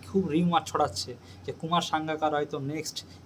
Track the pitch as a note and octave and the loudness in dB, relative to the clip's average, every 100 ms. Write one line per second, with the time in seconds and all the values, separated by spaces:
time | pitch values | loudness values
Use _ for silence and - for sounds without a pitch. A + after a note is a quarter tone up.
0 | - G3 E3+ D#3+ F3 D#3+ - D3+ C#3+ - | 0 0 2 4 4 4 2 2 2 0
1 | - A#2+ - - C3+ - D#3+ E3+ - D#3+ | -8 -12 -16 -14 -12 -8 0 0 2 -2
2 | D#3 D#3 D#3 D3 D3 D3 C3+ D#3 D3+ - | -2 0 2 2 -2 -4 -6 -6 -6 -10
3 | - - | -14 -20